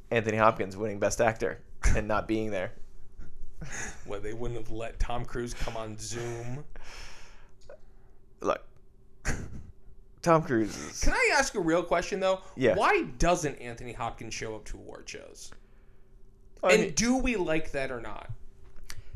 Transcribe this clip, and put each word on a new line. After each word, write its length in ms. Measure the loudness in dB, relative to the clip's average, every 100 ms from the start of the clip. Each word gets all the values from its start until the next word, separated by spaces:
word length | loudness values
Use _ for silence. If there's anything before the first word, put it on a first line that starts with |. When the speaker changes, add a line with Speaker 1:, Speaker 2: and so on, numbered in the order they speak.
| 0
Speaker 1:
Anthony 260 | 0 2 6
Hopkins 400 | 6 6 -2 -4
winning 220 | -4 0
Best 200 | 0 4
Actor 380 | 2 2 -4 -4 -10 2 6 6
and 120 | 6
not 200 | 0 2
being 240 | 0 0
there. 200 | -2 -4 -4 -6 -6 -8 -4 -4 0 -2 -2
<laughs> 60 | -6 -6 -6 -6 -6
Speaker 2:
Well, 140 | -4
they 140 | -2
wouldn't 260 | -2 -2 0
have 100 | 0
let 280 | 0 -2 0
Tom 240 | 0 2
Cruise 300 | -2 -2 -4
come 240 | -2 -2 -2
on 200 | -6 -8
Zoom. 680 | -8 -6 -6 -4 -4 -4 -4 -6 -6 -6 -8 -8 -10 -12 -14 -14 -14 -14 -16 -18 -18 -20 -20 -6
Speaker 1:
Look, 200 | -2 -2 -4 -18 -20 -20 -20 -6 -2 -2 -2 -8 -10 -14 -16 -16 -18 -4
Tom 200 | 4 4
Cruise 320 | 4 2 0 -2
is 220 | -8 4
Speaker 2:
Can 120 | 6
I 180 | 6 4 4
ask 200 | 2 2
a 40 |
real 200 | 2 2
question, 360 | 4 0 0 0
though? 220 | 0 0 -4 2
Speaker 1:
Yeah. 180 | 4 6
Speaker 2:
Why 280 | 4 4 2 2
doesn't 360 | 4 4 0 -4
Anthony 340 | -10 -10 -10
Hopkins 400 | -6 -6 -6 -10
show 220 | -8 -6 -8
up 100 | -8
to 120 | -10
award 300 | -12 -14 -12
shows? 440 | -14 -14 -16 -16 -16 -18 -20 -20 -20 -20 -20 -20 -20 -20 -2
Speaker 1:
Well, 120 | 6
Speaker 2:
And 100 | 6
Speaker 1:
he 80 | 6
Speaker 2:
do 240 | 2 4 4
we 180 | 4 2
like 340 | 2 2 2
that 180 | 0 -4
or 100 | -4
not? 280 | -6 -8 -8 -8 -10 -12 -10 -8 -4 -4 -4